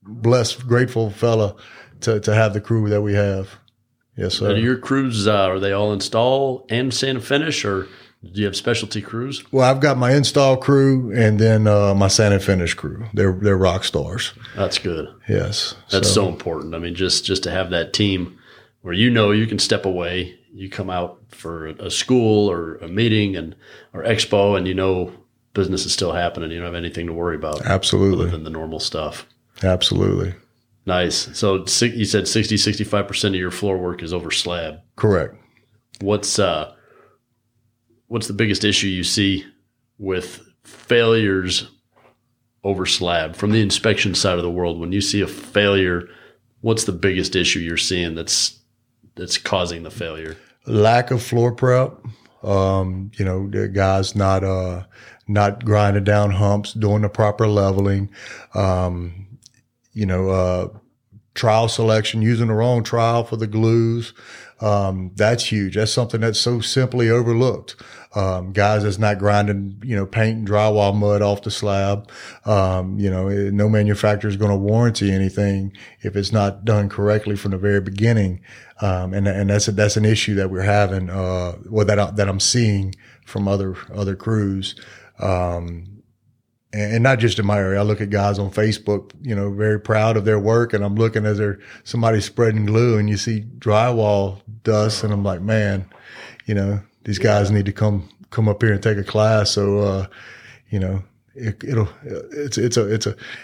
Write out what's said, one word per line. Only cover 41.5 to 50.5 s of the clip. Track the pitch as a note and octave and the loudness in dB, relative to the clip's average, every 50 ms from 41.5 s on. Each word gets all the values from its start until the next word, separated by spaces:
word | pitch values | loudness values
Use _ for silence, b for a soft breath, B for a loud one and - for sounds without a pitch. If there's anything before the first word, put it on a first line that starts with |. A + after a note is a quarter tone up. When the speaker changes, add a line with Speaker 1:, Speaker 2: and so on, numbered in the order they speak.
| F2+ - - - - _ _ _ b b b b b _ _ _ _ _ _ _ _ _ - | -4 -4 -4 -6 -12 _ _ _ b b b b b _ _ _ _ _ _ _ _ _ -4
Speaker 2:
over | G2 G2+ F2+ F#2 | -2 -2 -2 -2
slab | E2+ - - F#2 F2 F2 E2+ D#2+ D#2+ F2 | -2 -2 -2 0 0 0 0 -2 -4 -6
from | - - G#2 | -4 -2 2
the | G#2+ A2 | 2 2
inspection | G#2+ G2 - - - A#2 G2+ - - G2+ F#2 | 2 2 0 0 0 0 2 2 0 -2 0
side | - - G2 F2+ F2 | 0 0 0 0 0
of | E2+ | -2
the | F2 | -2
world? | F2 F2+ F2+ F2 E2+ E2+ | -2 -2 -2 -2 -4 -4
When | E2+ E2+ F#2 | -6 -4 -2
you | G2+ | -2
see | G2+ - - G#2 | -2 -2 -2 -2
a | F#2+ - | -2 -2
failure, | - - - - - G2+ G2+ G2+ G2+ G2 F#2 F2+ F2 F2 F2 B B B B B B B _ _ _ _ | -4 -10 -14 -4 0 2 4 4 4 4 2 2 0 -2 -6 B B B B B B B _ _ _ _
what's | - A2+ A2 G#2+ - | -2 -2 -2 0 -2
the | - F#2 | -4 -4
biggest | E2 F#2 G2 F#2 F2+ F2+ - - | -2 0 0 0 0 -2 -2 0
issue | F#2 F2 - - F2 | 0 0 0 0 -2
you're | E2+ E2 E2+ E2 | -4 -4 -4 -4
seeing | - - F#2+ F2 F2 E2 E2 | -4 -2 -2 -2 -4 -4 -6
that's, | E2 E2+ - - - - - - _ _ _ _ _ _ _ _ _ _ _ _ | -6 -6 -4 -2 -2 -2 -4 -6 _ _ _ _ _ _ _ _ _ _ _ _
that's | - F2+ F2+ - - | -14 -8 -6 -6 -6
causing | - - - F#2 F2+ E2+ E2+ E2 E2 | -4 -2 0 0 0 -2 -6 -8 -12
the | D#2 | -12
failure? | - - F2 E2 D#2+ D#2+ D#2+ D#2+ D#2 - _ _ | -12 -10 -10 -10 -10 -10 -12 -12 -14 -16 _ _